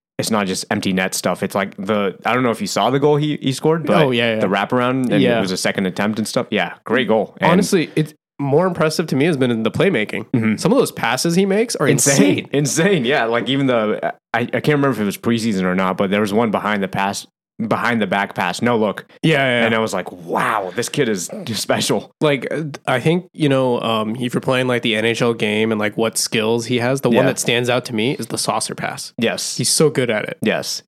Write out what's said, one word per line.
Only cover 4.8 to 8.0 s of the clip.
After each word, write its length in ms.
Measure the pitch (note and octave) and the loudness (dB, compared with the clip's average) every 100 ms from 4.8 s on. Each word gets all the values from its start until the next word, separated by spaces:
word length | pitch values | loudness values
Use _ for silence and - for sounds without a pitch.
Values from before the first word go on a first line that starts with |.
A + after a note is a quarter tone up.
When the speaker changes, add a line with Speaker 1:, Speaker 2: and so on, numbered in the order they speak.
| B2 C3 B2 | 0 0 0
Speaker 1:
and 100 | G2+ | 2
Speaker 2:
Yeah. 180 | A#2+ A#2 | 2 2
Speaker 1:
it 20 | |
was 100 | F#2 | 0
a 60 | F#2 | -2
second 300 | G#2+ G2 F#2 | -2 0 -2
attempt 320 | - G#2 G#2+ | 0 -2 -2
and 80 | G#2 | -2
stuff. 180 | B2+ A#2 | -4 -2
Yeah, 220 | G2+ E2+ - | 0 -2 -4
great 240 | - A#2+ G#2+ | -2 0 2
goal. 280 | A2 F#2+ - | 2 0 0
And 100 | - | 2
Speaker 2:
Honestly, 400 | F3+ G3 F#3+ D3 | 4 4 2 0
it's 180 | - | -2